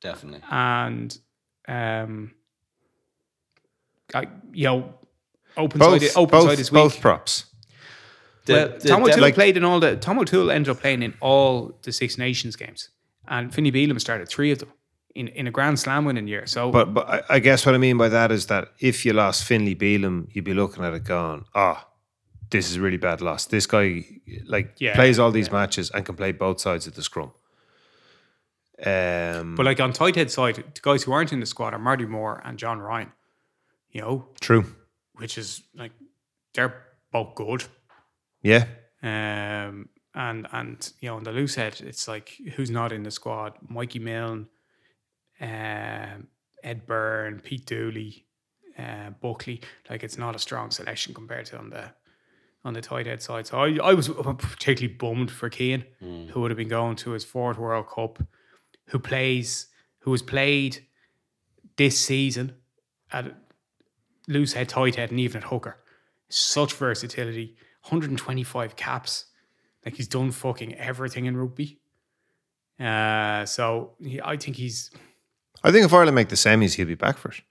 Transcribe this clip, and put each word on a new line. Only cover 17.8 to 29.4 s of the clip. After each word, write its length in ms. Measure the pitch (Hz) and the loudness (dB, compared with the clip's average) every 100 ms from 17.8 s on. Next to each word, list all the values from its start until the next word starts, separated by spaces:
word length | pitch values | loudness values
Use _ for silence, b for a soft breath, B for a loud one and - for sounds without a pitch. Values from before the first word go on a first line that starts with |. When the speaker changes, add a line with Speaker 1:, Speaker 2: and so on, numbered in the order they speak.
| 131 120 | 6 4
Speaker 3:
by 120 | 113 | 4
that 220 | 113 113 | 4 4
is 160 | 110 - | 2 0
that 220 | 101 85 - | -2 -4 -2
if 260 | 127 117 120 | 0 2 2
you 80 | |
lost 300 | 107 101 - - | 4 4 2 2
Finlay 300 | 117 104 92 | 2 2 0
Bealham, 520 | 101 104 98 90 82 | 2 2 0 -4 -6
you'd 100 | 101 | -8
be 100 | 90 92 | -2 0
looking 280 | 95 - | 0 -2
at 100 | 87 | -6
it 100 | 82 | -6
going, 420 | - 90 82 76 - | -4 -2 -4 -8 -4
"Ah, 340 | 101 95 78 - _ _ _ _ - - | 0 2 0 -8 _ _ _ _ -20 -4
this 200 | 104 85 | -2 -2
is 80 | 87 | -2
a 40 | |
really 160 | 95 92 | -2 0
bad 240 | 90 82 | -2 -2
loss." 240 | 87 76 - | -4 -4 -2
This 220 | 110 - | -2 2
guy, 360 | 107 98 85 - - - - - | 2 2 -2 -10 -18 -18 -16 -4
like, 300 | 104 104 - | -2 -4 -4
Speaker 2:
Yeah, 160 | 123 107 | 0 6
Speaker 3:
plays 240 | 131 117 | 6 8
all 120 | 117 | 4
these 160 | 110 101 | 4 0
Speaker 2:
yeah. 60 | |
Speaker 3:
matches 380 | 101 98 - 85 | 0 0 -2 -4
and 120 | 101 95 | -6 -8
can 100 | 90 | -6
play 160 | 98 | -6
both 260 | 82 95 90 | -2 -2 -2
sides 280 | 98 87 82 | -2 -4 -6
of 80 | 78 | -10
the 80 | |
scrum. 280 | 76 - 71 _ _ _ _ _ _ _ _ _ _ _ _ _ _ - | -10 -8 -12 _ _ _ _ _ _ _ _ _ _ _ _ _ _ -8
Um, 720 | 98 95 90 87 85 85 | -2 0 0 -2 -4 -6